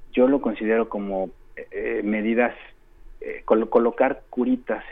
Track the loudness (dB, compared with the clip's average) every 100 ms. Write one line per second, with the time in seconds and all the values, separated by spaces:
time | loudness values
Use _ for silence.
0 | -4 4 4 4 0 -2 0 2 0 -4
1 | -4 -4 -4 -8 -20 -18 -12 -8 -4 -4
2 | -2 -2 0 0 0 -2 -20 -20 -20 -20
3 | -20 -16 -12 -8 2 2 4 4 2 2
4 | 0 0 -8 -2 0 0 -2 -6 -6